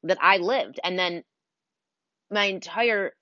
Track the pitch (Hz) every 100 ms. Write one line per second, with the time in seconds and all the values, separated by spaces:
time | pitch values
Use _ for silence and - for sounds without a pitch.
0 | 156 185 170 196 175 262 - - 180 185
1 | 180 175 - _ _ _ _ _ _ _
2 | _ _ _ 208 202 190 - 214 233 208
3 | 190 -